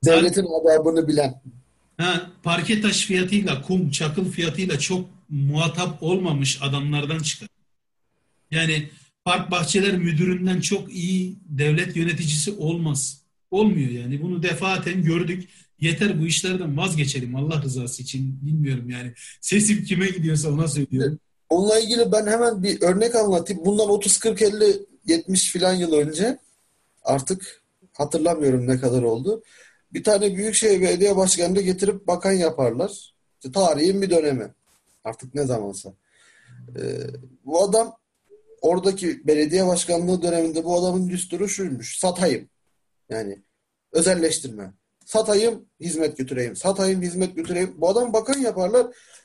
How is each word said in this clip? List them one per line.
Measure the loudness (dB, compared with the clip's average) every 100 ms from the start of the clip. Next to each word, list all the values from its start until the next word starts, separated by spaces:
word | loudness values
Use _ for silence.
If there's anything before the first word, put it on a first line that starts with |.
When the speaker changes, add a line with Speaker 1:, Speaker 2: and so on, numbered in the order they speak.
Speaker 1:
Devletin | 4 6 6 2 0 2
adabını | 4 6 4 2 2
bilen. | 2 0 -2 -16 -20 _ _ _ -4
Speaker 2:
Ha, | -2 -2 -4 -8
parke | -2 -2 0 0
taş | 2 0
fiyatıyla, | 0 0 2 0 0 -2
kum, | -2 0 0
çakıl | -2 -4 -2 -4
fiyatıyla | -2 -4 -2 -2 -2
çok | -2 -4 -6 -14 -8
muhatap | -2 0 0 -2 -2 -4 -4
olmamış | -2 -2 0 -2 -2 -4
adamlardan | -4 -4 -2 -2 -2 -4
çıkar. | -6 -8 -12 _ _ _ _ _ _ _ _ _ _
Yani | -2 0 -2 -4 -12 _ _
park | -2 -2 -2
bahçeler | -2 0 2 2 2
müdüründen | 0 2 0 0 0 0
çok | 0 -2 -4
iyi | -6 -2 -2 -2 -6 -8
devlet | -2 2 2 0 -2
yöneticisi | -2 -2 -2 -2 -2
olmaz. | -4 -4 -2 -2 -2 -4 -10 _ _ _
Olmuyor | 2 2 2 0
yani. | -4 -6 -6
Bunu | -4 -2
defaten | -2 -2 -2 -2 -2 0
gördük. | 2 2 0 -4 -8 -18 _ -4
Yeter | -2 0 0 0
bu | 0
işlerden | 0 -2 -2 -2 -2
vazgeçelim | -2 0 -2 -2 -4 -4
Allah | -2 -2
rızası | -2 -4 -6 -8
için. | -8 -6 -6 -6 -2
Bilmiyorum | 0 0 -2 -6
yani. | -8 -10 -14 -18 -12
Sesim | -2 2 2 0
kime | 0 0 0
gidiyorsa | -2 -2 0 0
ona | 0 0
söylüyorum. | -2 -2 0 -2 -2 _ _ -2
Speaker 1:
Onunla | 2 4 2
ilgili | 2 2 2
ben | 2 2
hemen | 2 2 0
bir | -2 2
örnek | 2 4 2
anlatayım. | 2 2 2 0 -2
Bundan | 0 2 4
otuz, | 2 2 2
kırk, | 2 2
elli, | 2 4 4 2 -2 _ 0
yetmiş | 0 0 0 0
filan | 0 2
yıl | 2 2
önce | 2 2 0 -2 -2 _ _ _ _ _ _
artık | -2 0 0 -6 -6 -20 _ _ _
hatırlamıyorum | -6 -2 0 0 2 2 2 2
ne | 0
kadar | 2 2
oldu. | 2 0 -2 -4 -6 -20 -20 _ _
Bir | -4
tane | 2 2 2 -2
büyükşehir | -2 2 4 4
belediye | 4 2 2 4
başkanını | 2 2 2 2
getirip | 0 0 -2 -2 -2
bakan | -2 0
yaparlar. | 2 0 0 0 0 -4 -8 -20 _ _ _
İşte | -6
tarihin | 0 2 4 2 2
bir | 2
dönemi. | 2 2 0 -4 -12 _ _ _ _
Artık | -12 -12 -10
ne | -6 -2
zamansa. | -2 -4 -10 -14 -20 _ _ _ _ _ -20 -18 -10
Ee, | -8 -8 -10 -14 -18 _
bu | -2 0
adam | 2 2 0 -6 _ _ _ -20 _ -2
oradaki | 0 2 2 0 -2 -2 2
belediye | 2 4 2 2
başkanlığı | 2 0 0 0 0
döneminde | 0 0 0 -2
bu | 0
adamın | 0 2 0 -2
düsturu | -4 -6 -4 -4
şuymuş. | -4 -6 -6 -8 -4
Satayım. | -2 0 0 0 -6 _ _ _ _ _ -10
Yani | -8 -8 -10 _ _ _ _ _
özelleştirme. | 0 2 2 2 -2 -8 -12 -14 -18 _ _ -4
Satayım, | 0 2 2 2 0 -8 -12
hizmet | -8 -2 -2 -2
götüreyim. | -6 -4 -4 -4
Satayım, | -2 0 0 0
hizmet | -2 -2 -4 -4
götüreyim. | -4 -2 -4 0
Bu | 2
adam | 2 2
bakan | 0 0 0
yaparlar. | -2 -2 2 2 2 -2 -20 -20